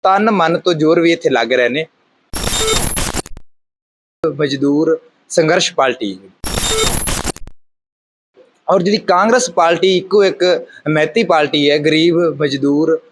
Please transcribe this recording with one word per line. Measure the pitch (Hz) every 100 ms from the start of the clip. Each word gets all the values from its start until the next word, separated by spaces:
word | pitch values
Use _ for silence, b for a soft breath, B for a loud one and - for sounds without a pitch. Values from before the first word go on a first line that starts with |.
ਤਨ | 190 196 220
ਮਨ | 202 165 170
ਤੋਂ | 180
ਜ਼ੋਰ | 160 156 170
ਵੀ | 165
ਇੱਥੇ | 165 160
ਲੱਗ | 123 117
ਰਹੇ | 123 120
ਨੇ। | 135 160 _ _ _ _ - - - 214 - - - - - - - - _ _ _ _ _ _ _ 160 143
ਮਜ਼ਦੂਰ | 147 135 143 143 160 160 _ _ _
ਸੰਘਰਸ਼ | - 156 180 -
ਪਾਰਟੀ | - 135 - 107 92 95 _ - - - - - - - - - - - - _ _ _ _ _ _ _ _ _ _ -
ਔਰ | 190
ਜਿਹੜੀ | 180 208
ਕਾਂਗਰਸ | - 180 214 247 247
ਪਾਰਟੀ | 175 170 170 185 180
ਇੱਕੋ | 185 208
ਇੱਕ | 190 - 180 165 B B 151
ਮੈਤੀ | 156 156 233
ਪਾਰਟੀ | 185 160 151 151 143
ਹੈ, | 147
ਗਰੀਬ | 147 156 165 165
ਮਜ਼ਦੂਰ | 170 143 147 139 143 143 160 160 -